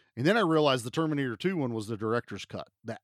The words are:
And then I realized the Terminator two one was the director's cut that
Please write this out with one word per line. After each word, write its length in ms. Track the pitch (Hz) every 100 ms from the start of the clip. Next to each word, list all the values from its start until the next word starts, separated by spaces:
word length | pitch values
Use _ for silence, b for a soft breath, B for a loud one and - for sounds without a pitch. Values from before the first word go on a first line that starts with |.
| _ -
And 80 |
then 120 | 147 226
I 40 |
realized 440 | 175 160 147 127
the 60 | 117
Terminator 420 | 160 160 147 131 107
two 200 | 185 180
one 180 | 127
was 140 | 113 104
the 80 | 107
director's 480 | 110 117 - 101
cut 240 | - 92 - _
that 160 | 113 110